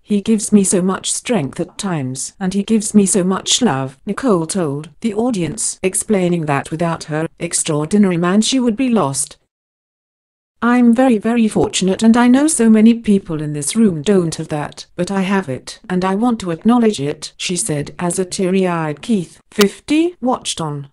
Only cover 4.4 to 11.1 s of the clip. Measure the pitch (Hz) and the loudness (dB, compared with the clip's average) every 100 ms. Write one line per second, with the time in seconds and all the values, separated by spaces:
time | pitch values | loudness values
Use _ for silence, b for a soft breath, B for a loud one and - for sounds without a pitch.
4.4 | 160 202 160 139 160 - 226 202 247 214 | 0 -4 -4 -4 -10 -8 -6 -2 -2 -2
5.4 | 160 - - - 190 185 - 208 180 175 | -4 -4 -8 -4 -4 -4 -2 0 2 0
6.4 | 151 139 - 160 170 160 - 151 160 _ | 0 -2 -2 -4 -4 -4 -6 -6 -6 _
7.4 | 170 - - 151 156 208 202 170 175 196 | -6 -4 -2 -2 0 2 2 2 2 2
8.4 | 220 262 247 214 262 226 139 139 - - | 2 0 0 0 0 2 0 -2 -8 -12
9.4 | _ _ _ _ _ _ _ _ _ _ | _ _ _ _ _ _ _ _ _ _
10.4 | _ _ 233 247 240 233 262 | _ _ 0 4 4 4 4